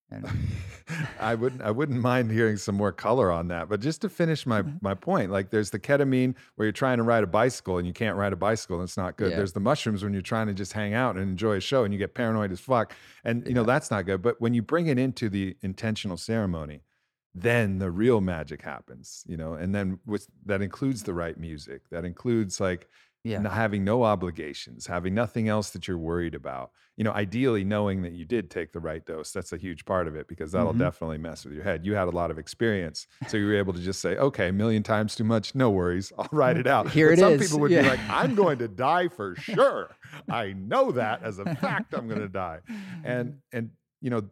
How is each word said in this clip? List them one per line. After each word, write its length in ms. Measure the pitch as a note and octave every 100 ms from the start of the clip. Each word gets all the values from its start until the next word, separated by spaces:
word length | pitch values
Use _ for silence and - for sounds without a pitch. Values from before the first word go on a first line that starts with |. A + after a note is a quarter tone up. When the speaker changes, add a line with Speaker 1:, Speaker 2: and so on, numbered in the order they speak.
| _
Speaker 1:
And 160 | - - - - - - -
Speaker 2:
<laughs> 440 | - E3 D#3 -
I 160 | G#2+ A#2
wouldn't, 260 | B2 B2+
I 80 | G#2+
wouldn't 320 | A2 D3+ B2
mind 300 | B2 B2 A#2
hearing 260 | G#2+ A2+ G#2
some 160 | -
more 180 | G2 G#2
color 400 | F2+ G#2 B2+ G2
on 180 | E2+ F2
that. 200 | E2+ E2
But 120 | G#2
just 200 | B2 D#3+
to 80 | G3+
finish 380 | - E3+ D#3 -
my, 160 | A2
Speaker 1:
Mm-hmm. 140 | G2 D#3
Speaker 2:
my 140 | G2+ G2
point, 340 | - F#3 G2
like, 220 | G2 G2
there's 180 | A2 G#2
the 80 | G#2+
ketamine 560 | - C#3+ C3+ B2+ B2+ B2+ - -
where 100 | G#2+
you're 60 |
trying 260 | G2+ C3+ B2
to 60 |
ride 200 | A#2 A#2
a 40 | G2+
bicycle 500 | G2+ B2 - - F2+
and 80 | F2+
you 80 |
can't 220 | E2+ A2 F#2+
ride 160 | G2+
a 20 | F#2
bicycle 400 | G2 A2+ - F2
and 80 | F2+
it's 120 | -
not 180 | F#2 -
good. 140 | G2
Speaker 1:
Yeah. 80 | E2+
Speaker 2:
There's 160 | G2
the 60 | G2+
mushrooms 440 | G2+ D3 - G#2
when 80 | G2+
you're 100 | G2
trying 240 | F2 A#2 G#2+
to 80 | F#2+
just 180 | G2
hang 220 | A2+ G#2 G#2+
out 220 | B2+ F#2
and 120 | G2
enjoy 280 | F2+ A2 G2+
a 20 |
show 240 | - C3+
and 100 | G#2
you 60 | G2+
get 160 | G2 -
paranoid 360 | A#2 A2 G2+
as 80 | F2+
fuck. 360 | - B2+ G#2 - - -
And, 220 | - A#2 A#2+
you 60 |
know, 80 | B2
Speaker 1:
Yeah. 60 | A2+
Speaker 2:
that's 240 | C#3 -
not 160 | G#2+ F#2
good. 160 | F#2+
But 180 | G#2+ A#2
when 140 | A#2 A#2+
you 80 |
bring 240 | G#2 D#3+ E3
it 100 | B2+
into 320 | C3 - A#2
the 260 | G2 F#2+ F2+
intentional 560 | G2 F#2+ A2+ G#2+ G#2 F2
ceremony, 640 | - A2+ G2+ E2 D2+ D2 - _ _ _ _ F#2
then 420 | A2+ A#2+ G#2+ F#2+
the 140 | F#2+
real 300 | F2 A#2 A#2
magic 420 | F#2 E2+ D2 D2
happens, 600 | D#2+ C2+ - B1 - - -
you 100 | E2
know, 160 | D#2+
and 220 | D#2+ F2+ G2+
then 240 | F#2+ F#2 -
with, 200 | G#2 - _ G2
that 160 | G2
includes 400 | G2 - C3+ B2+
the 100 | G#2+
right 240 | F2 E2+ D#2+
music. 520 | E2 D2+ C#2+ C2+ -
That 140 | E2+ F2
includes, 540 | F2 B2 A#2 G2+ -
like, 280 | F#2+ F2+ - _ _ _
Speaker 1:
Yeah. 140 | A#2 G#2
Speaker 2:
n-, 60 | G#2
having 380 | F#2+ A2 G2+
no 200 | F#2+ A#2+
obligations, 840 | A#2 G2+ F2+ D#2+ D2+ C#2 - A#1+ -
having 260 | F2 F2+
nothing 340 | G2 A#2+ A#2+ A2
else 200 | G#2+ G#2
that 160 | F#2+ -
you're 100 | F2
worried 360 | D#2+ E2+ E2+
about. 380 | C2+ C#2 C2 B1+ _ _ -
You 80 |
know, 80 | A2
ideally 520 | G#2 G#2 A2 C3 A2
knowing 380 | F#2+ G#2 G#2 F#2+
that 100 | F2
you 120 | E2+ E2
did 240 | A#2 F2+
take 220 | - E2
the 80 | F2
right 260 | E2 D#2+ -
dose, 260 | D#2+ D2+
that's 200 | G2 F2+
a 40 | E2
huge 280 | F#2 D#2+ -
part 220 | F#2+ E2
of 80 | D#2
it 120 | D2
because 240 | E2+ D#2
that'll 160 | F2+ F2
Speaker 1:
Mm-hmm. 80 | D#2
Speaker 2:
definitely 380 | F2+ - D#2+ D#2
mess 240 | E2 D#2 -
with 80 |
your 100 | D2
head. 220 | F#2 E2 F2+
You 80 |
had 140 | G#2 F2+
a 40 |
lot 200 | F2 E2+
of 80 | D#2
experience, 640 | D2+ - A#2 G2+ E2+ - - _ -
so 100 | A2
you 80 | G2+
were 100 | G#2
able 180 | F#2+
to 60 | F2
just 180 | F2+ F#2+
say, 160 | F2+ G2
"Okay, 300 | C#3 C3+ F2+
a 60 |
million 280 | G2 A2+ A2
times 320 | G#2+ G#2+ A2
too 100 | - A2
much, 280 | A2+ G2+
no 160 | C3+ B2+
worries, 420 | G2 F2 F2+ G2 -
I'll 120 | -
ride 260 | D3+ C3 B2
it 80 | B2+
out." 240 | C3+ G#2
Speaker 1:
Here 200 | D3+ D#3
Speaker 2:
But 100 | E3
Speaker 1:
it 20 |
Speaker 2:
some 120 | G3
Speaker 1:
is. 80 | C#3+
Speaker 2:
people 180 | F3+ D3+
would 100 | D3
be 60 | E3+
Speaker 1:
Yeah. 120 | C3
Speaker 2:
like, 120 | B2+ G#2+
"I'm 240 | C3+ E3
going 240 | G3+ F#3 C3+
to 80 | A#2
die 420 | F#2+ B2+ F3 F3+
for 260 | - G2+ F#2
Speaker 1:
<laughs> 40 |
Speaker 2:
sure. 520 | - G#3+ C4+ D#3 E2+ - - - -
I 240 | A#2 G#2
know 380 | F#2+ G2 A#3+ C4+
that 280 | B2+ G#2+ A#2+
as 160 | A2+ F#2+
a 160 | G2+ D3+
fact 380 | C#4 G3+ -
I'm 140 | D3 A#2
gonna 220 | G#2+ G#2
die." 320 | F#2+ F2+ D#2+ - G#3+ F#3+ F3+
And, 380 | A#2+ B2 B2 C#3+ _
and, 200 | A#2+ A#2 - _ _
you 80 | B2
know, 120 | A#2+ G2+